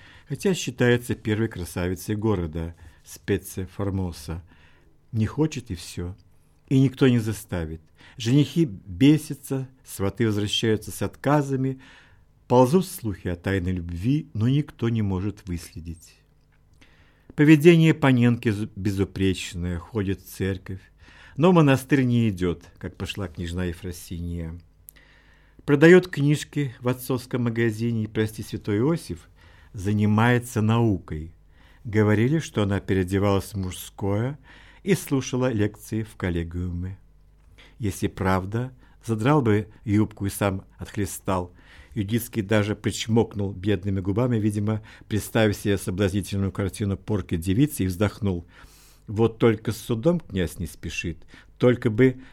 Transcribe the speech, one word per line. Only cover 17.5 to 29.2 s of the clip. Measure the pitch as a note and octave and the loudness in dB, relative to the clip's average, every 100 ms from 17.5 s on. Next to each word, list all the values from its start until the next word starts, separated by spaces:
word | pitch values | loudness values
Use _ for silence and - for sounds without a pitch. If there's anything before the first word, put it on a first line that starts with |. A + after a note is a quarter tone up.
| D#3 E3 E3 D#3+ | 8 10 8 6
Паненки | D#3 C#3 B2+ A#2+ A#2+ A#2+ | 4 4 4 4 2 -2
з-, | G#2 G#2+ - | -2 -6 -4
безупречное, | G2 G2 F#2+ - F#2+ F2+ - F2 F2 E2+ | -4 -2 -2 0 0 0 -6 -6 -6 -6
ходит | - A2 F#2+ F#2 | -6 -6 -4 -6
в | - | -8
церковь, | - F#2+ F#2+ - F#2+ - _ - - - - | -6 -4 -4 -10 -16 -16 _ -20 -20 -14 2
но | E3+ | 6
в | F3 | 6
монастырь | C#3+ C3 - C#3+ | 6 4 2 2
не | B2+ A#2+ A2+ | 4 2 2
идет, | F2 F2 D#2+ - - | 0 -2 -2 -10 -14
как | F2+ - | -12 -10
пошла | F#2+ - F#2 | -10 -8 -10
княжна | F2+ F2 F2 F2+ | -8 -8 -4 -6
Ефросинья. | E2+ F#2 F2 - E2+ F2 E2+ E2 E2+ _ _ - - _ _ _ _ _ _ - | -6 -10 -12 -12 -10 -8 -8 -8 -12 _ _ -20 -20 _ _ _ _ _ _ 0
Продает | C#3 D#3+ F3+ F3+ | 6 10 8 6
книжки | - C#3+ D3 - D3 C#3 - | -2 0 0 -2 -6 -6 -4
в | A#2+ | -4
отцовском | B2+ - B2+ - B2 | -4 -4 -4 -4 -4
магазине | A#2+ A2+ A#2 G#2+ A#2 A2+ G#2+ | -2 0 -2 0 -4 -2 -4
и, | |
прости, | A2 A2 - | -2 -4 -4
святой | - G#2 - G#2 | -10 -8 -2 0
Иосиф, | C3+ E3 - E2+ | 2 -2 -6 -12